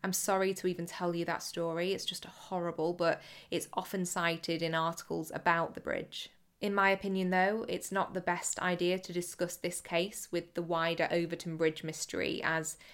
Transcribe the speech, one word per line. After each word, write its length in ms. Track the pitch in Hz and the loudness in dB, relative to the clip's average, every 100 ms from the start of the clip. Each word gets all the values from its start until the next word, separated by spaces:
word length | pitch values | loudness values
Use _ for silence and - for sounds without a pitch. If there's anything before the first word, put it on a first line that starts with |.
I'm 100 | 190 | -4
sorry 400 | 185 - 190 190 190 | -2 2 4 4 2
to 120 | 185 | 0
even 200 | 175 170 | 0 -4
tell 280 | - 175 170 | -2 0 0
you 100 | 165 | 0
that 180 | 165 | -2
story, 500 | - 175 165 165 180 | -4 -2 -2 0 0
it's 120 | 190 - | -2 -4
just 200 | 180 - | -8 -10
horrible, 680 | - - 185 170 160 160 | -14 -6 -2 -2 0 0
but 280 | 175 165 - - - - | 2 2 2 -2 -16 -4
it's 180 | 170 - | -4 -2
often 320 | - - 190 180 | -4 -2 -2 0
cited 560 | 185 170 165 - 165 | 2 0 0 -2 0
in 100 | 165 | 2
articles 580 | 160 160 175 - 170 160 | 2 0 -2 -4 -4 -4
about 400 | - 180 170 160 | 0 2 4 2
the 80 | - | -2
bridge. 480 | - - 165 - - - _ - | -4 -4 -4 -10 -12 -16 _ -6
In 120 | 202 | 0
my 160 | 202 196 | 4 4
opinion, 420 | 190 196 190 185 | 4 2 0 4
though, 340 | 185 190 220 - | 4 4 2 -2
it's 240 | 180 - | -4 0
not 220 | 196 - | 0 0
the 80 | 190 | 0
best 380 | 180 175 - - | 0 0 -2 0
idea 380 | 180 175 175 190 | 0 2 2 2
to 160 | 185 | 0
discuss 440 | 175 175 - 175 - | -4 -2 -2 -4 -2
this 240 | 175 - | -4 -4
case 480 | - 170 196 - - | -2 0 0 -4 -4
with 220 | 170 170 | -2 -2
the 100 | - | -4
wider 440 | 170 165 165 170 160 | 0 2 2 2 2
Overton 460 | 175 165 170 170 160 | 2 2 -2 -4 2
Bridge 260 | 160 156 | 2 2
mystery, 580 | 160 156 - - - - | -6 -6 -4 -2 0 0
as 340 | - 160 156 - - | 0 0 -2 -8 -16